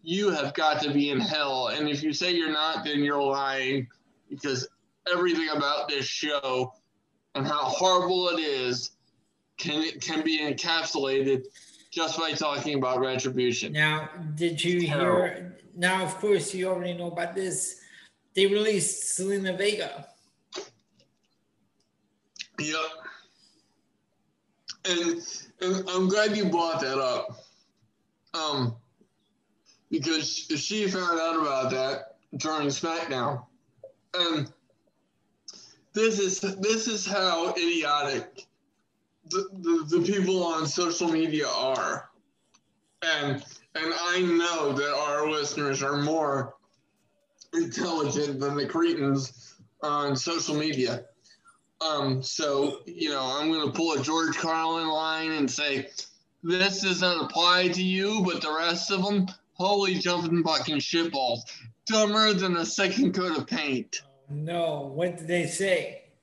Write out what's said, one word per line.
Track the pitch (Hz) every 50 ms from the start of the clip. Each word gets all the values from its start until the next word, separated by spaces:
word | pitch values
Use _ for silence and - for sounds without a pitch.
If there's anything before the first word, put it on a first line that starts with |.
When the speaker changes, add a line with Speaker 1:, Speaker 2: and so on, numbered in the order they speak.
Speaker 1:
you | - 160 180 196 208 196
have | 170 151 139 139 -
got | - 160 156 147 147
to | 151 147
be | 143 143 143 143
in | 143 127
hell. | 113 98 156 151 147 135 131 127 127 113
And | 160 151 151 151
if | 147 139
you | 156 156
say | 143 - 180 180 180
you're | 170 160 156
not, | 156 151 156 160 160 156 -
then | 151 147 143 143
you're | 143 147 143
lying, | 143 135 135 139 139 135 135 135 131 131 139 139 127 117 - _ _ _ _ _ _ _
because | - 139 - 147 131 127 131 - _ _ _ _ _ _ _ 180
everything | 180 175 180 180 165 160 165 156 151
about | 147 143 143 147 143 - 151
this | 147 139 135
show | - - - - 151 147 143 139 135 127 127 127 127 - _ _ _ _ _ _ _ _ _ _ _ _
and | 143 135
how | 143 151 147 139
horrible | 135 135 160 180 185 185 180 180 180 185 180 180 175
it | 170 165
is | 160 151 139 131 127 123 127 123 - - _ _ _ _ _ _ _ _ _ _ _ _ _ -
can, | - 165 151 151 156 160 156 143
can | 123 - 160 156 156
be | 160 160 156
encapsulated | 151 147 135 - - 165 165 165 160 - - 147 135 135 135 139 135 139 135 131 131 - _ - - - - - - _
just | - 170 165 151 147 165
by | 165 160
talking | 151 147 156 151 143 139 139 156 147
about | 139 131 127 127 127
Retribution. | 131 131 131 - - 135 127 127 127 123 120 - - -
Speaker 2:
Now, | 151 151 151 156 156 156 151 - - 180 165 156 151
did | 151 170 170 160 151
you | - 170 180 175
Speaker 1:
It's | 175
Speaker 2:
hear, | 151 147 143
Speaker 1:
terrible. | 175 180 - - - - - - - - - - - - -
Speaker 2:
now, | 175 175 185 185 190
of | 185 156 -
course, | - - 208 202 180 - -
you | - 185 180 185
already | 185 180 180 180 175
know | 175 175 170
about | 170 170 175 175 185
this. | 196 190 185 160 - - - - - - - - - - - _ _ _ _ _
They | 190 196
released | 196 196 208 214 220 214 190 151 - - - - - - -
Zelina | 185 196 202 196 190 185 180
Vega. | 170 196 208 214 185 165 - - - 143 - - _ _ _ _ _ _ _ - - 415 - _ _ _ _ _ _ _ _ _ _ _ _ _ _ _ _ _ _ _ _ _ _ _ _ _ _ _ _ _ _ _ _ _ - - - _ -
Speaker 1:
Yep. | 151 151 156 160 160 156 160 - - - - - - _ _ _ _ _ _ _ _ _ _ _ _ _ _ _ _ _ _ _ _ _ _ _ _ _ _ _ _ - - _ _
And, | 190 180 170 175 170 170 170 - - - - - - _ _
and | 185 185 190 185 - 170
I'm | 180 185 185 185
glad | 196 214 214 208 208
you | 214 196
brought | 180 165 165 170 165 156 -
that | 135 131 135 135
up. | 135 127 123 - - - 123 - - - _ _ _ _ _ _ _ _ _ _ _ _ _ _ _ _
Um, | - 165 156 151 143 139 127 117 113 - _ _ _ _ _ _ _ _ _ _ _ _ _ _ _ _ _ _ _ _ _ _
because | - 160 135 160 160 156 147 -
she | - - - - 160 143 - - 208 214 208 190
found | 185 190 185 175 170 165
out | 160 165 165 160
about | 151 143 135 131 131 131
that | 131 131 131 131 139 139 - - - _ _ _ -
during | 135 - 156 156 156 147 143
SmackDown. | 135 - - 165 165 170 165 143 135 127 120 143 143 123 - _ _ _ _ _ _ _ - - _ _ _ _ -
And | 180 175 170 160 151 135 - - _ _ _ _ _ _ _ _ _ _ _ _ _ _ _ _ _ _ - - - - - - _ _ _
this | _ 208 220 226 196 196
is, | 196 185 - -
this | - 196 190 190 190 214 220 220 226
is | 240 220 196 -
how | 185 196 202 190 185 170 165 170 180 -
idiotic | 180 170 170 175 165 151 147 147 147 143 143 135 123 120 - - - - _ _ _ _ _ _ _ _ _ _ _ _ _ _ _ _ 160
the, | 175 190 196 190 196 190
the, | 165 170 170 165 151 147 165 180
the | 170 190
people | 208 196 185 180 190 185 175
on | 170 165 156 156
social | 147 - 175 175 165 170 - 175 165
media | 160 160 160 160 151 151 143 117
are. | - 107 123 131 131 120 95 80 92 - - - _ _ _ _ _ _ _ _ _ _ _ _ _ _ _ _ _ _
And, | - 165 160 151 143 143 131 - - - - - _ _ _
and | 160 160 165 160
I | 147 170 175 175 180
know | 185 180 170 170 170 175 170 160 147 143
that | 135 139 143 147 143
our | 143 151 147 147 147 151 156
listeners | 156 151 143 143 - 151 147 139 135 135
are | 143 139 143 143
more | 143 151 160 160 156 143 139 135 131 117 - _ _ _ _ _ _ _ _ _ _ _ _ _ _ _ _ _ - _
intelligent | - 170 165 135 - 214 180 175 165 160 147 131 123 143 147 143 139 131
than | 139 139 143
the | 143 135
cretins | - - 165 170 170 165 - 139 139 135 135 131 - - - - - - _ - _ _ _
on | - 151 147 147 143 143 135
social | 127 - 170 170 165 - - 151
media. | 147 151 156 143 131 127 117 113 - - - _ _ _ _ _ _ _ - _ _ _ _ _ _
Um, | 160 160 156 143 139 135 131 131
so, | 131 - - - 156 147 139 139 143 143 135 - -
you | - - 170 165 151
know, | 143 139
I'm | 131 127 131 143 151 156
gonna | 160 160 151 143
pull | - 165 165 165 156 135
a |
George | 127 151 160 165 165 156 -
Carlin | - - 160 160 165 160 160 165 165 165 160
line | 156 156 160 160 160 160 160 160
and | 156 156 143 131
say, | - - 147 147 139 135 135 - - - - - _ _ _ _ _ _
"This | - 165 175 185 190 196 190 190
doesn't | 202 190 180 - 185 180 175 165
apply | 160 - - 165 170 175 180 180 185 180
to | 180 185
you, | 185 185 185 190 190 208 220 220
but | 185 180 165 147
the | 151 151 151
rest | 160 165 170 175 175 - -
of | 196 190 185
'em, | 202 202 202 185 185 - - _ _ _
holy | - 175 196 208 202 196 190 185
jumping | 156 - 180 175 175 170 165 165 175 160
fucking | 160 156 139 131 156 151
shitballs. | 139 131 - - 165 170 170 143 139 131 123 117 117 - - - - - - - _ _
Dumber | - 220 214 214 208 208 220 220 214 208
than | 180 196 185 175 170
a | 165
second | 165 - - 196 185 190 233 269 - 180
coat | 202 180 180 160 147
of | 127
paint." | - 220 170 151 143 131 123 - - - - - - _ _ _ -
Speaker 2:
Oh, | 143
no, | 147 151 160 170 170 170 160 151 143 139 139 135
what | 151 175 180 170
did | 170 160
they | 160 175 175 160
say? | - - - 190 196 185 165 - - - - - _ _ _